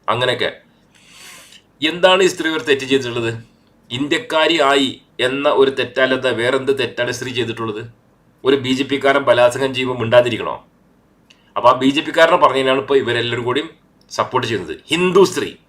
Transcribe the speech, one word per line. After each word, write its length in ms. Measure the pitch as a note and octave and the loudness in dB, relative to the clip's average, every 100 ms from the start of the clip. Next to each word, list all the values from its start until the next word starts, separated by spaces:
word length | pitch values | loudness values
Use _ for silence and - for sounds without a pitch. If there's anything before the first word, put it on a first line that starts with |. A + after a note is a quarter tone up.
| - | -4
അങ്ങനെയൊക്കെ. 440 | A2+ C3 D3+ F#2 - _ _ _ _ _ - - - - - _ _ D3+ | -2 -2 -2 -4 -6 _ _ _ _ _ -20 -20 -20 -20 -20 _ _ -6
എന്താണ് 340 | E3+ F#3 F#3 | 2 2 4
ഈ 40 | F#3 | 2
സ്ത്രീ 240 | - D#3+ | 0 -4
ഒരു 80 | D#3+ | -4
തെറ്റ് 280 | D3+ C3+ C3 | -2 -2 0
ചെയ്തിട്ടുള്ളത്? 520 | C3+ B2 A#2 A#2 A2+ - _ _ _ _ | -2 -2 -4 -6 -6 -14 _ _ _ _
ഇന്ത്യക്കാരി 720 | A#2+ D3 D#3+ D#3+ D#3+ D#3+ E3 | -8 -4 -4 -2 0 2 2
ആയി 400 | C#3 C#3+ C3 A2 _ _ | 2 2 0 -6 _ _
എന്ന 280 | B2+ C3+ D3 | -4 -2 0
ഒരു 220 | C3 C3+ | 2 2
തെറ്റല്ലാതെ 600 | C3 B2 - C3 C3 B2+ | 2 -6 0 0 0 -2
വേറെന്ത് 480 | A2+ B2 C3+ C3 C3+ | -2 0 -2 -2 -2
തെറ്റാണ് 340 | A#2 - B2 | -2 -4 -6
സ്ത്രീ 200 | A#2 B2+ | -6 -8
ചെയ്തിട്ടുള്ളത്? 580 | A#2+ A2+ A2+ A2+ G#2+ A#2 - _ _ _ _ | -6 -6 -6 -8 -8 -12 -20 _ _ _ _
ഒരു 120 | B2+ C3+ | 0 0
ബി 120 | B2 | 0
ജെ 160 | C3 | -2
പിക്കാരൻ 380 | C3+ C#3 C#3 C#3 | -2 0 2 2
ബലാത്സംഗം 520 | C3+ A#2 B2 C3 C3+ | 4 4 4 2 -4
ചെയ്യുമ്പോൾ 260 | B2+ B2+ B2 | -2 -4 -4
മിണ്ടാതിരിക്കണോ? 680 | A2+ A#2+ B2 G#2+ E2+ B1 _ _ _ _ _ _ _ _ _ - | 2 4 4 -2 -6 -8 _ _ _ _ _ _ _ _ _ 2
അപ്പൊ 120 | A#2+ | 4
ആ 40 | |
ബി 140 | C3 C3 | 4 2
ജെ 140 | C#3 | 0
പിക്കാരനെ 360 | D3+ D3 E3 F3 | -2 2 4 6
പറഞ്ഞതിനാണ് 420 | C#3 C3 C3 C3+ | 4 2 0 0
ഇപ്പൊ 180 | C3+ C#3 | 2 0
ഇവരെല്ലാവരും 480 | A2 A#2 A#2 A#2 | 2 -2 -2 -4
കൂടിയും 260 | A#2+ B2+ D#3+ - _ _ _ | -4 -4 -6 -14 _ _ _
സപ്പോർട്ട് 380 | - G#2+ B2+ A#2 | -6 -4 -2 -4
ചെയ്യുന്നത്. 280 | A2 E2 D#2 - | -6 -6 -12 -6
ഹിന്ദു 380 | E3 F3+ F3+ | -2 2 4
സ്ത്രീ, 280 | F3 - G#2+ - | 4 2 -6 -10